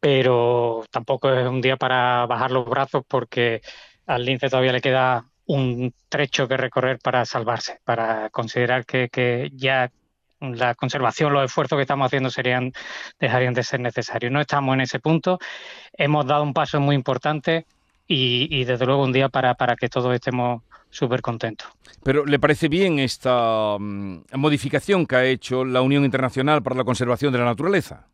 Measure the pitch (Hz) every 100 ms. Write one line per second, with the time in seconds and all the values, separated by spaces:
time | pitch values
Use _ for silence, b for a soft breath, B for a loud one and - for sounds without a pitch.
0 | 151 135 127 123 120 120 120 113 110 -
1 | 117 135 139 131 127 131 127 131 131 127
2 | 123 123 120 117 127 127 120 120 - 147
3 | - 131 120 - 120 113 B B B B
4 | - 123 123 131 139 131 131 127 135 131
5 | 127 123 - _ - 139 127 120 123 -
6 | _ - 143 - 131 127 127 - 127 127
7 | - 123 117 127 113 113 - - - 117
8 | 113 110 107 - 113 - 123 127 120 131
9 | 123 - 123 120 143 135 131 131 123 _
10 | _ _ _ _ 135 120 123 117 135 143
11 | 120 - 151 139 135 - 151 147 135 139
12 | 131 - 131 120 127 127 127 - B B
13 | B - 123 123 127 123 120 131 123 117
14 | 110 113 120 139 147 143 135 131 127 127
15 | 151 160 180 180 B B B B B -
16 | 147 151 135 147 147 151 147 151 139 143
17 | 127 123 151 151 151 165 - _ _ _
18 | _ 143 127 123 147 147 123 123 127 139
19 | 135 131 135 135 127 120 123 117 120 -
20 | 123 123 - 123 123 117 _ B B -
21 | 135 123 120 113 113 107 - _ - B
22 | - 143 143 143 151 147 160 160 190 151
23 | 131 - 131 123 117 110 107 104 104 101
24 | 98 90 - 131 147 147 135 135 - 196
25 | 151 127 127 131 - 127 131 127 131 143
26 | 139 131 131 135 135 151 123 127 120 117
27 | 123 120 143 127 120 117 160 196 - -
28 | _